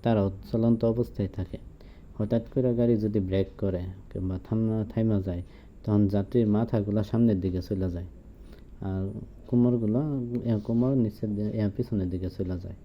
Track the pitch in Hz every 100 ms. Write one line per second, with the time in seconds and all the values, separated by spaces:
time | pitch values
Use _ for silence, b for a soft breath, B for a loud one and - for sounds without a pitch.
0 | 120 110 98 92 - 113 117 113 117 117
1 | 120 - 95 - 90 - - - B B
2 | B - 107 117 113 - 127 120 120 113
3 | 107 104 92 95 95 - 98 90 90 92
4 | - 95 92 92 - 110 110 110 107 -
5 | 113 104 95 87 90 B B - - 104
6 | 101 104 98 123 110 104 117 113 101 104
7 | 101 117 117 98 92 90 85 98 92 87
8 | 92 - - - B B B - 190 95
9 | 95 107 - - - 120 123 123 107 117
10 | 151 139 120 120 117 110 107 117 127 135
11 | 110 107 107 101 104 110 104 101 107 107
12 | 92 92 90 - 92 92 90 92